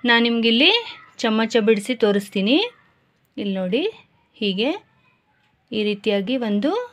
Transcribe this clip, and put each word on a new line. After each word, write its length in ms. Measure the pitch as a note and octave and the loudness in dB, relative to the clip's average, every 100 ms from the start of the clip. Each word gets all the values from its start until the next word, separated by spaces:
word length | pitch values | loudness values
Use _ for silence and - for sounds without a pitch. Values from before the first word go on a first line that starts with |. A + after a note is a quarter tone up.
| A#3+ | 4
ನಾನು 140 | A#3 A#3 | 2 4
ನಿಮ್ಗಿಲ್ಲಿ 420 | A#3 A3+ A3+ D#4+ A4+ A4+ - - - | 2 2 4 4 2 -4 -16 -20 -6
ಚಮಚ 340 | A#3 A3 A3 A#3 G#3+ | -2 0 2 2 2
ಬಿಡಿಸಿ 260 | G#3+ G#3 A#3+ | 2 0 0
ತೋರಿಸ್ತೀನಿ. 560 | G#3+ G3+ G3+ G3 G3 D4 A#4+ - _ _ _ _ _ - | 2 2 -2 -2 2 2 0 -10 _ _ _ _ _ -8
ಇಲ್ಲಿ 180 | G3+ F#3+ | -6 -4
ನೋಡಿ, 240 | F#3 A3 F#4+ - _ _ _ _ | -2 -2 -2 -8 _ _ _ _
ಹೀಗೆ 300 | G#3 F#3 B3 G4 _ _ _ _ _ _ _ _ _ | -4 -2 -2 -4 _ _ _ _ _ _ _ _ _
ಈ 100 | G#3+ G#3 | -4 -2
ರೀತಿಯಾಗಿ 460 | G#3 G#3+ G3+ G3 C4 A#3 | -2 -2 -2 -2 -4 -2
ಒಂದು 240 | G#3 C4 G#4 B4 | -2 0 -2 -6